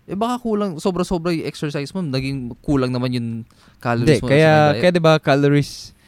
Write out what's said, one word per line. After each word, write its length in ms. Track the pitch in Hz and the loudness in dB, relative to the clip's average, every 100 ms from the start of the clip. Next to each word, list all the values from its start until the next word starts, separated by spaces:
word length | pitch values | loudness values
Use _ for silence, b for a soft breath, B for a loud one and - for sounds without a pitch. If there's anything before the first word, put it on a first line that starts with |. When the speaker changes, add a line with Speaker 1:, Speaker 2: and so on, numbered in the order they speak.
Speaker 1:
Eh, 140 | - 196 | -12 -6
baka 180 | 226 247 | -4 -4
kulang, 380 | 233 208 202 156 | -2 -2 -2 -4
sobra-sobra 540 | 202 175 180 180 170 | -2 -2 -2 -2 -2
yung 140 | 165 139 | -4 -4
exercise 420 | - 151 147 139 | -6 -6 -6 -6
mo, 120 | 190 | -6
naging 480 | 160 131 135 139 120 - | -4 -4 -4 -6 -8 -8
kulang 300 | - 139 127 | -2 0 0
naman 240 | 123 127 | -2 -4
yung 160 | 123 117 113 - b b _ | -4 -6 -8 -12 b b _
calories 420 | 123 120 151 123 | -2 2 4 4
Speaker 2:
Hindi, 0 | |
Speaker 1:
mo 80 | - | 4
Speaker 2:
kaya, 160 | 139 | 4
Speaker 1:
sa 160 | 156 156 151 | 6 6 4
diet. 140 | 131 | 2
Speaker 2:
kaya, 80 | 180 | 0
di 80 | 175 | 2
ba, 140 | 160 156 | 4 2
calories, 800 | - 139 143 143 139 - - b | 2 2 4 2 0 -8 -20 b